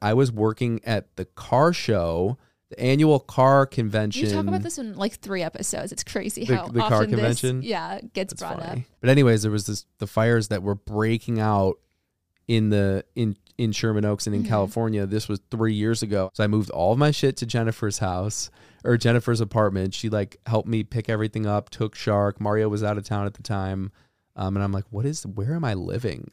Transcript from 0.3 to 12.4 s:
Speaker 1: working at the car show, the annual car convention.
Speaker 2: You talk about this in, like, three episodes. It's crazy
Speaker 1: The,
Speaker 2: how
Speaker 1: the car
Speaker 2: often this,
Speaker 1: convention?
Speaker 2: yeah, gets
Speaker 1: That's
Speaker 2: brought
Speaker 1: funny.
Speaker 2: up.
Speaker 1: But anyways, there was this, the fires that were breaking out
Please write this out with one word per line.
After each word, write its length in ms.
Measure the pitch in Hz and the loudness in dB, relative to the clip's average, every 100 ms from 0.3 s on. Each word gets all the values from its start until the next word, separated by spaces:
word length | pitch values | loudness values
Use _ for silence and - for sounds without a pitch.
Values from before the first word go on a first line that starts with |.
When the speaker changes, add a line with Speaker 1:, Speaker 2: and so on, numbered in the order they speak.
Speaker 1:
working 480 | 110 110 110 123 113 | 2 0 2 -2 -2
at 300 | - 107 - - | -2 -2 -4 -10
the 100 | 92 | -10
car 480 | - - 123 165 | -12 0 4 4
show, 640 | 175 - 104 85 82 95 135 _ _ _ | 2 0 2 2 0 0 -2 _ _ _
the 100 | - | -2
annual 400 | 127 139 156 143 | 2 4 6 4
car 460 | - - 131 139 135 | 2 4 6 6 4
convention. 580 | - 110 107 107 104 107 | 0 0 0 0 0 0
Speaker 2:
You 60 | |
talk 120 | 101 101 | 0 0
about 160 | - | -2
this 160 | 339 320 | -4 -6
in, 160 | 226 196 | -8 -4
like, 200 | 202 - | -6 -6
three 220 | - 190 | -6 -4
episodes. 500 | 165 - - - - | -4 -6 -6 -6 -6
It's 100 | - | -8
crazy 420 | - 208 190 - 220 | -8 -6 -6 -4 -2
Speaker 1:
The, 100 | 123 | -2
Speaker 2:
how 120 | - | 0
Speaker 1:
the 120 | 117 | -2
car 120 | 110 | 2
Speaker 2:
often 160 | 110 107 | 2 2
this, 80 | 113 | 2
Speaker 1:
convention? 400 | 113 120 127 127 | 0 0 -2 -2
Speaker 2:
yeah, 380 | 226 185 165 196 226 | -4 -6 -6 -10 -10
gets 180 | - 196 | -8 -8
Speaker 1:
That's 80 | - | -8
Speaker 2:
brought 180 | 170 - | -10 -8
Speaker 1:
funny. 200 | 170 123 | -8 -8
Speaker 2:
up. 40 | - _ | -10 _
Speaker 1:
But 100 | 123 | 4
anyways, 320 | 135 127 110 | 6 6 6
there 80 | 107 | 2
was 160 | 104 101 | -2 -2
this, 180 | 104 - _ | -6 -10 _
the 80 | 104 | -4
fires 420 | - 113 117 104 | 0 4 2 2
that 140 | 104 | -2
were 140 | 98 101 | -2 -4
breaking 640 | - 104 110 113 - 113 | -4 -2 0 0 -2 0
out 380 | 107 104 95 - _ _ _ _ _ _ | 2 2 2 0 _ _ _ _ _ _